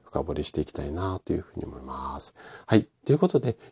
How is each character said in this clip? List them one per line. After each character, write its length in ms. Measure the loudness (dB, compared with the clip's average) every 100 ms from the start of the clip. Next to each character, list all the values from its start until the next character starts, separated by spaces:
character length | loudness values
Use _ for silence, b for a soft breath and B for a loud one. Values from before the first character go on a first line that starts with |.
深 180 | -4 -4
掘 120 | -2
り 100 | -2
し 80 | -2
て 80 | -2
い 60 | -4
き 60 |
た 120 | -4
い 80 | -6
な 260 | -4 -4 -4
と 80 | -2
い 60 | -4
う 20 |
ふ 160 | -4 -10
う 40 |
に 40 |
思 140 | -10 -10
い 40 |
ま 380 | -12 -8 -8 -8
す。 140 | -10 B B B 4
は 100 | 4
い。 100 | 4 _ 2
と 60 |
い 20 |
う 40 | 4
こ 100 | 4
と 120 | 4
で、 160 | 0 -2 B